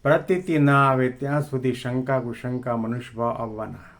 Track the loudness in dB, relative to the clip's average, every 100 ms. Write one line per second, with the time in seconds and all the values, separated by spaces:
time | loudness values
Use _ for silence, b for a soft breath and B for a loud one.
0 | 4 2 2 -2 2 4 6 6 4 4
1 | 0 -2 -2 -2 -2 -2 -2 -2 -4 -4
2 | 0 -2 -2 -6 -6 -4 -2 -2 -2 -6
3 | -8 -4 -4 -2 -8 -8 -10 -12 -18